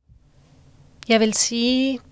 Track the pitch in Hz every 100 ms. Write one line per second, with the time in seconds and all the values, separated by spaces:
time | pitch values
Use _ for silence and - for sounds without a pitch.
0 | _ - _ _ _ _ - - - -
1 | - 226 220 208 - 233 233 254 269 254
2 | -